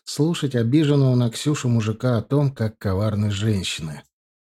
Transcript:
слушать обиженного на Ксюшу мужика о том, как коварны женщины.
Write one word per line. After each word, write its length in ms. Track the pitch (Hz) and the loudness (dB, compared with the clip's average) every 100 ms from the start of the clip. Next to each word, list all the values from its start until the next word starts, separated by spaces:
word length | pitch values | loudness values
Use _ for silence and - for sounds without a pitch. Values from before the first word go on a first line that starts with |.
слушать 500 | - - 156 170 139 | -10 -2 0 0 -2
обиженного 600 | 123 117 147 147 143 135 | 0 2 2 4 4 4
на 160 | 123 120 | 4 2
Ксюшу 380 | - 147 151 127 | -2 -4 -2 0
мужика 500 | 117 107 107 127 117 | 0 0 -2 0 0
о 40 | |
том, 300 | 113 139 143 | 0 0 0
как 240 | - 110 - | -2 -6 -4
коварны 520 | 104 92 107 104 107 | -2 0 0 0 -2
женщины. 720 | 98 110 101 87 - 80 71 - _ _ _ _ | 0 0 0 -2 -6 -10 -12 -18 _ _ _ _